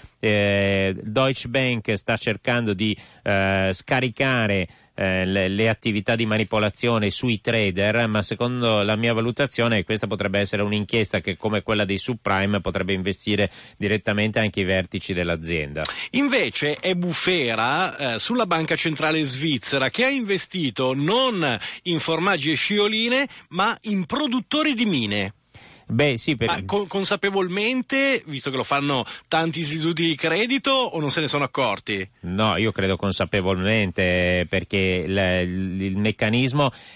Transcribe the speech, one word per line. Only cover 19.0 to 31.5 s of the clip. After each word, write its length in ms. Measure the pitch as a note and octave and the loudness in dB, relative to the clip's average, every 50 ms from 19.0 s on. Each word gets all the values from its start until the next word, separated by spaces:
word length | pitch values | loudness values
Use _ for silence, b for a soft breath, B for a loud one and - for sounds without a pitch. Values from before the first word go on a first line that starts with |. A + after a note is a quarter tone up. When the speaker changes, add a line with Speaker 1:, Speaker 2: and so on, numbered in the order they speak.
| D#3+ D#3 D#3+ D#3+ D3+ | 0 0 0 0 0
Speaker 2:
Svizzera, 680 | C3+ B2 C3 D#3 D#3+ C#3+ A2+ - - C#3 C3+ C3 B2+ | -2 -4 -2 -2 -2 -2 -2 -2 -2 0 0 0 0
che 140 | - - B3 | 0 0 0
ha 20 | C4+ | 0
investito 840 | C#4 C4+ A3+ G3 G3 F3+ - - - F#3 D#3 B2+ - - C3 B2+ C3 | 0 0 0 -2 -2 -2 -2 -6 -4 -4 -2 -2 -2 0 0 0 2
non 640 | C#3 D3 E3 G#3+ B3 C4 B3+ A3 F3+ D#3 C3+ A2+ - B B B B | 2 2 2 2 4 2 2 0 0 0 0 -2 -2 B B B B
in 180 | B F3 E3+ D3+ | B -2 -2 -2
formaggi 520 | - - E3 D#3+ F3+ G3+ F#3+ D#3 C3+ D#3 | 0 0 0 0 2 2 0 2 0 0
e 20 | D#3 | 0
scioline, 720 | C#3 - - G#3 G#3 G#3 G#3 A3 A3 A3+ A#3+ B3 C4+ C#4 B3+ B B B B | 0 0 0 2 2 2 2 2 0 0 2 2 0 0 -2 B B B B
ma 260 | D#3+ F3+ G3+ A3+ - - | -2 0 0 0 0 -2
in 240 | - A3 G#3 F#3+ E3+ | -4 -2 0 0 0
produttori 640 | - A#3 C#4+ D4+ B3 A#3 B3+ - - - D4+ D#4 D#4 | -2 -2 -2 0 0 -2 -2 -2 0 0 0 2 2
di 140 | C4 G#3+ A#3+ | 2 2 0
mine. 480 | G#3 E3+ B2+ A2+ G2+ G2+ G#2 F#2+ G2 - _ _ B B B B B B B B B | 2 2 0 0 0 0 -2 -2 -4 -8 _ _ B B B B B B B B B
Speaker 1:
Beh, 300 | A2+ A#2+ D3 D3 B2 A2+ | 0 2 2 2 2 0
sì, 160 | - D#3+ C#3+ | -2 -2 -2
per 140 | A2 A#2 A2 | 0 0 -2
Speaker 2:
Ma 160 | - - G2 | -2 -2 -2
con-, 240 | - G3 G#3 G3+ E3 | -2 -2 -2 -2 -2
consapevolmente, 1300 | - G3 G3 - G3+ G3 - G3+ F#3+ G3 F#3 F3+ F3+ G3+ G#3 A#3 C4 B3+ - - C4+ C4+ C#4 C#4 C4 A#3 - | -2 -2 0 0 0 0 0 0 0 0 0 0 0 -2 0 0 0 -2 -2 0 0 0 2 2 0 -2 -4
visto 240 | - C#3+ C3 - C#3+ | -6 -8 -6 -6 -4
che 60 | C3 | -2
lo 80 | B2+ A#2 | -2 -2
fanno 400 | - C#3+ C#3+ C#3+ C#3+ C#3 B2 A#2+ B B B B - | 0 0 0 2 0 0 0 -2 B B B B 0
tanti 320 | E3 D#3+ E3 E3 D3+ E3 | 0 2 2 0 -2 -4
istituti 440 | E3 C#3+ D#3 D#3+ D#3 E3 E3+ D#3 E3+ | -4 -4 -4 -2 -2 -2 0 0 0
di 120 | E3 D3+ | 0 0
credito, 560 | - - D#3+ D#3+ G3 A#3 A#3+ C4+ C4 - C#4 | 0 0 0 2 2 0 0 0 0 2 2
o 260 | C4+ C4 B3 G#3+ - E3 | 2 2 2 0 -2 -2
non 140 | D3+ C3+ | -2 0
se 80 | - E3+ | 0 0
ne 80 | D3 B2 | -2 0
sono 160 | D3 C#3+ C#3 | 0 0 -2
accorti? 600 | B2 | -2